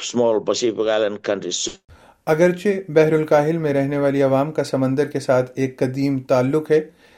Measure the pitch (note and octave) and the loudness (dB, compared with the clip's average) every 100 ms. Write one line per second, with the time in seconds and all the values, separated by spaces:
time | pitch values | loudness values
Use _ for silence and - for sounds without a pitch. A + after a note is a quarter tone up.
0 | - A#2 A#2 A2 E2+ G2+ A#2+ G#2 G#2+ G#2+ | -6 0 0 0 0 -2 -2 -2 0 0
1 | G#2 G#2 - G2 F2 - - - _ - | 0 -4 -6 -4 -4 -6 -8 -10 _ -20
2 | - _ - D#3+ F3+ F3+ G#3 F#3+ F3+ D#3 | -20 _ -2 2 2 0 -2 -4 0 2
3 | D#3 D#3 D#3 D3+ D3+ E3+ D3+ C#3 C#3 C#3+ | 4 2 2 2 2 0 0 0 0 0
4 | C#3+ C#3 C3+ C3+ D3+ D3+ C#3 C3+ C3 C3+ | 0 2 2 2 0 -2 -2 0 0 0
5 | C#3+ C#3 C3+ B2+ B2+ - C3 - C3+ C3+ | -2 -2 0 0 0 -4 -4 -2 -4 -2
6 | C#3 C3+ B2+ B2+ C3 D#3 D#3 D#3 D#3 _ | -2 -2 0 0 2 0 2 0 0 _
7 | _ | _